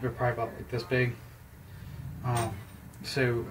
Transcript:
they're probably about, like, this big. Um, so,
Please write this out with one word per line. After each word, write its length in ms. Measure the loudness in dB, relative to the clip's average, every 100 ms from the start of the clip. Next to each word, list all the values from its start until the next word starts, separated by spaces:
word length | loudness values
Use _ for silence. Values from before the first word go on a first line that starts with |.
they're 100 | -2
probably 220 | 2 2
about, 220 | 4 0
like, 160 | -2 -4
this 120 | -4
big. 320 | 2 4 4 2 -8 -16 -16 -16 -14 -12 -10 -8 -8 -4
Um, 300 | 2 2 2 -2 -8 -14 -14 -10
so, 420 | -2 4 4 4 0